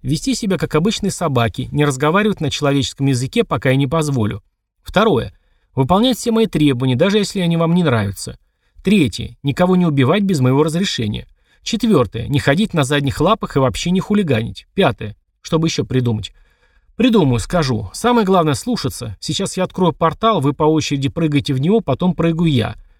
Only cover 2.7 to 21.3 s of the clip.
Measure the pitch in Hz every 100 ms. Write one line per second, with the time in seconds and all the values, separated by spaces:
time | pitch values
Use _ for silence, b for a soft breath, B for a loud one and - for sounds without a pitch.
2.7 | 139 127 - 139 127 131 233 226 139 139
3.7 | 135 139 165 151 135 104 101 - _ _
4.7 | _ - 180 220 143 - - _ _ _
5.7 | - 131 185 254 226 233 226 226 160 151
6.7 | 123 131 123 185 208 196 196 170 165 165
7.7 | 175 165 113 101 98 - - _ _ _
8.7 | - - 208 131 - - - 143 135 180
9.7 | 180 175 139 127 196 196 160 127 135 156
10.7 | 165 202 - 107 120 - _ _ _ -
11.7 | 226 233 170 113 113 113 139 - 147 220
12.7 | 165 131 147 139 - 160 226 196 - 131
13.7 | - 175 185 - 208 175 117 110 - -
14.7 | - 170 - 107 - _ _ - 160 160
15.7 | - 120 127 120 107 - - _ _ _
16.7 | _ _ - 247 220 143 117 - 175 139
17.7 | 110 101 - 233 240 190 190 156 131 240
18.7 | 233 131 - 120 95 - - 190 - 185
19.7 | - 180 - 165 - 226 202 139 143 156
20.7 | 156 - 143 135 - 165